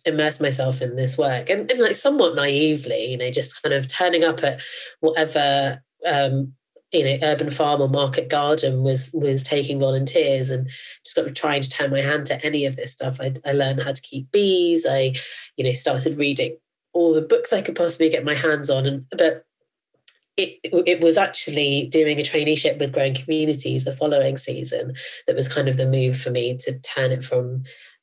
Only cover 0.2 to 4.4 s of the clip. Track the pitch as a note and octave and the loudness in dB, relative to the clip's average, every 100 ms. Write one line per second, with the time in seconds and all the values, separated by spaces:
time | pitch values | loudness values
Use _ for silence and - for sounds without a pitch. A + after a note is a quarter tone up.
0.2 | D3+ D3 C#3+ C3+ C3 B2+ B2 B2 B2+ - | 0 0 -2 0 0 -2 -4 -2 -2 0
1.2 | C#3 B2 - G3 G#3+ B3 G#3+ G3 C#4 C#4+ | 0 0 0 -2 0 2 2 2 2 4
2.2 | F3+ C#3+ C#3+ C#3 D#3 D3 B2+ - A#2+ B2+ | 2 2 0 4 2 2 -2 -4 -4 -4
3.2 | B2 C3 C3 - D3+ C#3 C3 - F3+ E3+ | -4 -2 -4 -4 -2 0 -2 0 2 4
4.2 | E3 D#3+ | 2 2